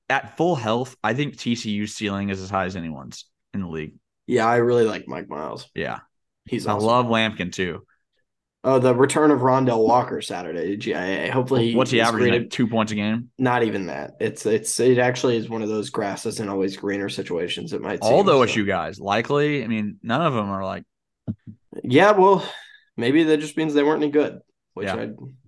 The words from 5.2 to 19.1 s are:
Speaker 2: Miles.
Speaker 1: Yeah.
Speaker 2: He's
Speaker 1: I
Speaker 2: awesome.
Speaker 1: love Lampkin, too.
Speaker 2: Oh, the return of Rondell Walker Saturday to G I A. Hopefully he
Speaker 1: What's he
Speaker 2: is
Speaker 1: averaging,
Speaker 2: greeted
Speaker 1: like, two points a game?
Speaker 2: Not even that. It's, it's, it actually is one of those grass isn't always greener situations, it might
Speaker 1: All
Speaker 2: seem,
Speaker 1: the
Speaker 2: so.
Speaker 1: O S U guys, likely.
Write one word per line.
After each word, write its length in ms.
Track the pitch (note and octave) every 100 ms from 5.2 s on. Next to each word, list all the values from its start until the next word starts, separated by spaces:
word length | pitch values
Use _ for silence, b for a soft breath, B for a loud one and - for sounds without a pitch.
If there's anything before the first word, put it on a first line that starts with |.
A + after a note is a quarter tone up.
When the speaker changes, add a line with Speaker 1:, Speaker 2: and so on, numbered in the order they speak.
| -
Speaker 2:
Miles. 400 | D2 D2 G#1 -
Speaker 1:
Yeah. 260 | - C#2+ A1+ - _ _ _
Speaker 2:
He's 240 | - A#2 A2
Speaker 1:
I 60 |
Speaker 2:
awesome. 140 | G#2 A2
Speaker 1:
love 180 | A#2+ A#2+
Lampkin, 480 | A2+ A2 G#2+ F2+
too. 320 | - F2+ E2 - _ _ _ _ _ _ _
Speaker 2:
Oh, 140 | B2+ C3
the 160 | B2+
return 380 | B2 C3+ D#3 D3+
of 80 | C#3
Rondell 480 | C3 C3 B2+ A#2 A2
Walker 340 | A#2+ A#2 F#2+
Saturday 460 | - F2+ F2 E2+ E2
to 100 | G#2
G 160 | A2
I 120 | D#2+ F2+
A. 260 | F#2 E2
Hopefully 380 | B2+ B2+ C3 A#2
he 60 | A#2
Speaker 1:
What's 160 | B2
he 80 | A#2+
Speaker 2:
is 80 | A#2
Speaker 1:
averaging, 220 | A2 A#2+
Speaker 2:
greeted 120 | A#2+
Speaker 1:
like, 80 | A2+
two 160 | - A2+
points 240 | A2+ G#2+
a 40 | G#2
game? 340 | G#2 A2+ B2 -
Speaker 2:
Not 260 | B2+ B2
even 240 | A2+ G2+ F2+
that. 240 | C#2 C#2+ -
It's, 260 | G#2+ - A2
it's, 340 | G#2+ - -
it 180 | B2 B2
actually 400 | B2 B2+ C3 A#2
is 100 | A2
one 140 | A2+
of 80 | G#2+
those 200 | A2 G2+
grass 360 | - G2+ F#2+ A2+
isn't 240 | G#2+ G#2
always 260 | G2 F#2+ G2
greener 320 | G2 G2 G2+
situations, 680 | G2 F#2+ F2 F2 - -
it 80 | F#2+
might 200 | E2+ F#2
Speaker 1:
All 180 | G#2+ C#3+
Speaker 2:
seem, 60 | G3
Speaker 1:
the 80 |
Speaker 2:
so. 60 | C#3+
Speaker 1:
O 40 |
S 120 | A2+ A2+
U 100 | G2
guys, 340 | F#2 D#2+ -
likely. 640 | G2